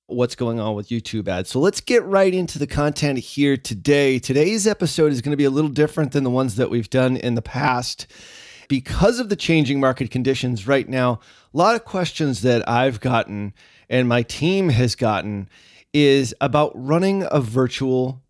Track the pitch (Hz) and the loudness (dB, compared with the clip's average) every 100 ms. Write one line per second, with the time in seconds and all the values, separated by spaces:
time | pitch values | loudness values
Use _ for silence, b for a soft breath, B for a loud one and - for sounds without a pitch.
0 | - 123 120 - 120 117 107 104 101 117 | -8 -2 -2 -2 -4 -2 -4 -4 -4 -6
1 | - 110 95 90 92 127 170 - - 240 | -4 -6 -4 -4 -4 0 0 0 0 2
2 | 175 196 190 185 175 151 143 147 147 143 | 2 2 4 2 -2 -4 -4 0 -2 0
3 | 147 131 - - 143 135 - 101 143 143 | -2 -2 -4 0 2 0 -4 -4 2 4
4 | 135 131 - 135 170 220 208 202 165 - | 4 2 0 2 2 2 0 0 0 2
5 | 151 131 147 143 139 135 156 135 151 165 | 2 2 -2 0 2 2 0 0 0 0
6 | 147 147 131 127 131 101 123 120 107 131 | -2 0 0 0 0 0 0 -2 0 0
7 | 127 127 123 113 - 123 143 123 123 - | 2 0 -2 -4 -4 -4 -2 -2 -4 -10
8 | - B B B B B B 135 - - | -14 B B B B B B -4 -2 2
9 | 202 247 214 202 - 165 131 139 131 131 | 2 2 -2 -4 2 2 2 2 0 0
10 | 123 127 127 131 127 117 101 139 - 131 | -2 -2 0 0 -2 -4 0 0 0 0
11 | 123 117 b b b 143 196 233 - 190 | 0 -2 b b b 0 2 2 -4 -4
12 | 175 - 147 110 123 120 - 120 131 113 | -4 -2 -2 0 2 2 2 0 0 0
13 | 127 117 - 104 104 b b b b 127 | -2 -2 -2 -6 -10 b b b b 0
14 | 123 120 117 - 156 196 180 113 123 - | 2 2 0 -2 0 2 2 2 2 0
15 | 113 101 98 101 95 b b b b 147 | 0 0 -2 -6 -10 b b b b 2
16 | 143 139 123 - 135 147 151 - 131 165 | 4 4 2 -2 0 2 0 -2 -2 0
17 | 190 196 180 147 113 123 127 - 135 127 | 2 0 0 0 0 0 0 0 -2 0
18 | 127 127 | -2 -6